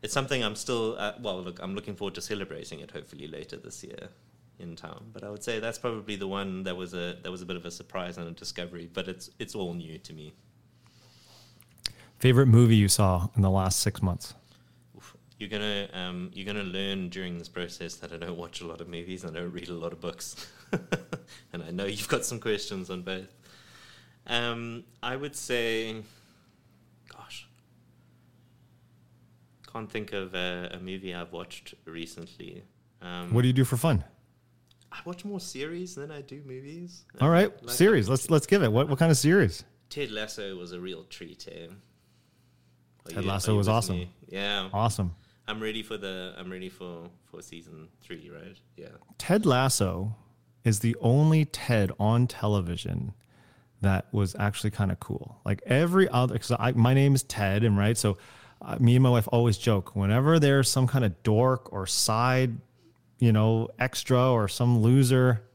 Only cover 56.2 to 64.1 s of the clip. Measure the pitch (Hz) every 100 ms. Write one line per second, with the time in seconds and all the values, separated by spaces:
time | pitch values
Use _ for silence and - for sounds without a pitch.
56.2 | 123 117 - 120 117 123 117 135 139 135
57.2 | - - 101 98 113 101 101 113 107 98
58.2 | - - - _ - - 120 123 131 123
59.2 | 107 120 120 104 - 104 90 - 98 110
60.2 | 139 165 143 139 123 - 127 131 113 85
61.2 | - 107 127 131 - 95 95 - - 110
62.2 | 123 127 131 117 - _ _ _ _ _
63.2 | 120 107 110 113 117 - 127 - -